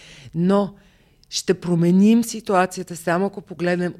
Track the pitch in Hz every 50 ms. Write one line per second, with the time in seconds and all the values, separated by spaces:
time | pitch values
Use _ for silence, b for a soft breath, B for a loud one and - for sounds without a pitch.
0 | B B B B B B B 165 175 185 196 202 202 - b b b b b b
1 | b b b b b b - - - - 180 - 165 175 175 165 170 175 185 190
2 | 202 214 226 233 233 233 - 220 - - 202 180 185 185 - 185 180 - 175 -
3 | - 180 170 180 196 196 196 202 160 - 175 147 170 175 180 175 180 175 -